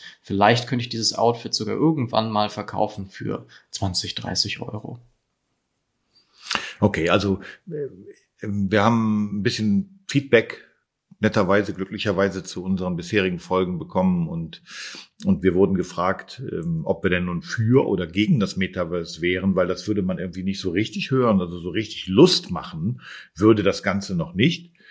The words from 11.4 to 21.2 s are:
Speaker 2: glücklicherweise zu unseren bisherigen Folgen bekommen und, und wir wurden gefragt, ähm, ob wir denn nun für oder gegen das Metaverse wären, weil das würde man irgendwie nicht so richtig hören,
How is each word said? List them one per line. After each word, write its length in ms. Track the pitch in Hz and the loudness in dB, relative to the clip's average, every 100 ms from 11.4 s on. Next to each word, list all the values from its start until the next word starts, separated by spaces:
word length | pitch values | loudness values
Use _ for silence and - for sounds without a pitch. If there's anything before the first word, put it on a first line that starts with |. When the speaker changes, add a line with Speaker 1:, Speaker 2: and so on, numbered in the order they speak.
| 92 101 92 | 4 4 2
Speaker 2:
glücklicherweise 720 | 85 95 104 107 90 98 92 | -4 -8 -4 -2 2 2 0
zu 200 | 82 - | -8 -8
unseren 320 | 92 95 92 85 | -2 -2 -2 -4
bisherigen 440 | 87 107 95 87 | -2 0 0 -2
Folgen 400 | - 92 92 87 | -2 0 0 -2
bekommen 500 | - 95 92 90 80 | -2 2 2 2 0
und, 320 | 82 82 - - - - - - _ - | -4 -8 -12 -18 -16 -14 -16 -20 _ 0
und 160 | 87 | 2
wir 140 | 92 87 | 2 4
wurden 180 | 98 | 4
gefragt, 720 | 95 87 - 90 95 - - 131 | 2 -2 -2 -2 -2 -8 -14 -8
ähm, 320 | 87 82 82 - | -6 -4 -4 -2
ob 160 | 95 | -2
wir 80 | 92 | 0
denn 160 | 90 90 | 0 -2
nun 160 | 87 | -6
für 460 | - - 110 127 104 | -6 -4 2 4 4
oder 180 | 98 87 | 0 -2
gegen 340 | 87 107 147 | 0 2 2
das 160 | 95 - | 2 -2
Metaverse 640 | 92 92 85 87 82 - | -4 -2 -4 -4 -6 -4
wären, 360 | 87 92 98 92 | 0 0 2 2
weil 100 | 90 | 0
das 220 | 90 - | -2 -2
würde 160 | 104 | -2
man 160 | 92 87 | 0 -4
irgendwie 240 | 90 90 | -6 -6
nicht 160 | 95 98 | -6 -4
so 100 | 92 | -2
richtig 400 | 85 117 202 - | -2 -2 -4 -2
hören, 320 | 131 | 0